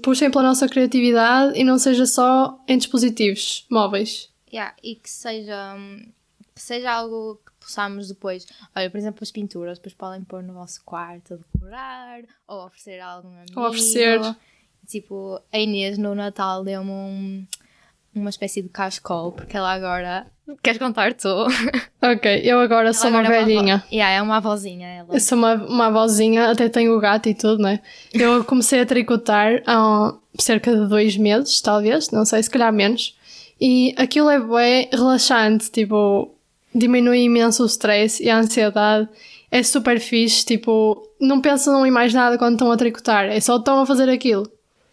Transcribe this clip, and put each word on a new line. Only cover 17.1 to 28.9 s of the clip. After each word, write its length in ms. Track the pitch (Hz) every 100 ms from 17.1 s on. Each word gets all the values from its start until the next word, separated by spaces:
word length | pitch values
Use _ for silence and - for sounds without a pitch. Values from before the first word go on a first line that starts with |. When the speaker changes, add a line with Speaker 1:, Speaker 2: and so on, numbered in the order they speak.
| 196 196 190 190 - _ _ _ _ _
Speaker 2:
uma 160 | 208 202
espécie 320 | 196 196 202
de 80 | 180
cachecol, 640 | - 190 - - 170 175
porque 260 | - - 208
ela 160 | 185
agora, 540 | 190 185 180 180 185 - _ - 285
queres 140 | - 226
contar 340 | 254 220 208 247
tu? 120 | 196
<laughs> 720 | 190 240 254 240 247 - _
Speaker 1:
Ok, 380 | 247 233 214 202
eu 160 | 240 247
agora 300 | 233 226 226
Speaker 2:
Ela 40 |
Speaker 1:
sou 160 | 226 240
uma 100 | 226
Speaker 2:
agora 120 | 226 226
é 40 |
uma 20 |
avó-, 60 | 220 214
Speaker 1:
velhinha. 280 | 196 196 -
Speaker 2:
yeah, 240 | 220 196 190
é 60 |
uma 160 | 214 220
avózinha, 500 | 208 208 196 180 175
ela. 200 | 180 170
Speaker 1:
Eu 80 | 254
sou 160 | - 240
uma, 160 | 226 226
uma 320 | - 240 226
avózinha, 640 | 214 226 214 220 226 233
até 180 | 233 233
tenho 260 | 233 233 226
o 40 |
gato 280 | 208 214 220
e 60 |
tudo, 300 | - 214 220
né? 180 | 196 208 - - -
Eu 320 | 226 240 240 233
comecei 340 | 254 220 262
a 60 |
tricotar 800 | 247